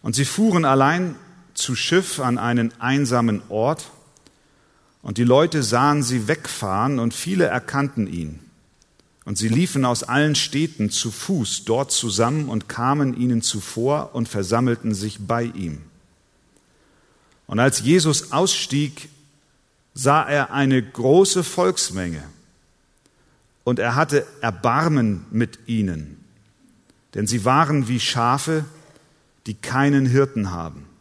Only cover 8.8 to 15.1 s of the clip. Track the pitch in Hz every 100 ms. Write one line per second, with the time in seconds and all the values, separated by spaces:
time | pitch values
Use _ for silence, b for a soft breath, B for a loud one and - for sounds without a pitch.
8.8 | _ _ _ _ - 107 110 120 180 139
9.8 | 127 120 - 127 151 147 - 139 156 -
10.8 | 104 - 120 101 - 190 110 - - 113
11.8 | 135 - 117 95 117 156 143 110 - -
12.8 | 123 147 135 120 123 120 - 107 - -
13.8 | 123 147 - 123 113 104 95 117 127 120
14.8 | 117 101 107